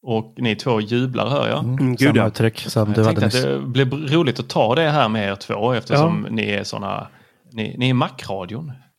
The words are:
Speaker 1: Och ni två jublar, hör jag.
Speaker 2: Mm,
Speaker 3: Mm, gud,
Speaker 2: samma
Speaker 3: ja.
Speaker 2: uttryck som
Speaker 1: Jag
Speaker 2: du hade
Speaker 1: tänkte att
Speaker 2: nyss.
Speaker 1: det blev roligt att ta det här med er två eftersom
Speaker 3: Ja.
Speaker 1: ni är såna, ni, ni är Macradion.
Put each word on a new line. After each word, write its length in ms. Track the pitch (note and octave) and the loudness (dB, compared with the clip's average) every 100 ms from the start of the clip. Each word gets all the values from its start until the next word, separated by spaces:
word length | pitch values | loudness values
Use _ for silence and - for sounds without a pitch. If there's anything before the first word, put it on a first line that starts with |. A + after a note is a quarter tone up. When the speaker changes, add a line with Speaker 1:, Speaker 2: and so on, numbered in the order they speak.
| - | -2
Speaker 1:
Och 260 | A2 A2 - | -2 -2 -4
ni 180 | B2 G#2 | -2 -2
två 260 | - A2+ | 0 0
jublar, 480 | G#2 A#2+ C3 B2 G#2+ | 0 0 0 -2 -2
hör 180 | C#3+ A#2 | 0 0
jag. 120 | A#2 | -2
Speaker 2:
Mm, 120 | A#2+ C3 | -2 0
Speaker 3:
Mm, 160 | C3+ A#2+ | 0 2
gud, 120 | C3+ | 4
Speaker 2:
samma 100 | B2+ | 4
Speaker 3:
ja. 100 | G2+ | 2
Speaker 2:
uttryck 320 | - A2+ - | 2 0 0
som 280 | - - G#2 | -4 0 2
Speaker 1:
Jag 80 | G#2 | 4
Speaker 2:
du 80 | |
hade 160 | A2 G#2 | 4 4
Speaker 1:
tänkte 40 | G#2 B2 | 2 2
att 60 | C3+ C#3 | 0 -2
Speaker 2:
nyss. 60 | |
Speaker 1:
det 40 | C3+ | -2
blev 260 | B2 C3+ | 0 0
roligt 460 | C#3 D3+ D#3+ E3 A#2+ | 0 0 2 2 -2
att 100 | B2 | -4
ta 260 | - A2 C3+ | 0 2 4
det 140 | D#3+ | 2
här 200 | D3 A#2 | 2 2
med 200 | A2 G2+ | 2 -2
er 40 | G2 | -4
två 380 | - G#2 A2+ | -6 -2 0
eftersom 500 | B2 - C#3+ D#3+ E3+ G2+ | 0 0 2 2 0 -4
Speaker 3:
Ja. 40 | |
Speaker 1:
ni 160 | A2+ G#2 | -4 -2
är 140 | G2+ | -2
såna, 440 | G2 A2 G2 G2+ - _ _ _ _ | -4 -6 -6 -6 -10 _ _ _ _
ni, 240 | A2+ G#2+ A2+ | -8 -8 -2
ni 120 | B2+ | 0
är 40 | |
Macradion. 760 | B2+ D#3 - - G2 F2 A2 D#3+ B2+ _ | 2 0 -4 -10 -8 -8 -10 -12 -14 _